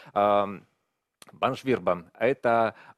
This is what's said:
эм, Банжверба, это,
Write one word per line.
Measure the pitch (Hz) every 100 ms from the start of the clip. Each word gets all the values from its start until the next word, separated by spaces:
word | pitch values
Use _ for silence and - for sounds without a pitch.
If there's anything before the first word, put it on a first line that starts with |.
| -
эм, | 104 104 101 98 95 - _ _ _ _ _ -
Банжверба, | - 117 131 131 110 90 87 82 -
это, | 117 139 120 117 110 - -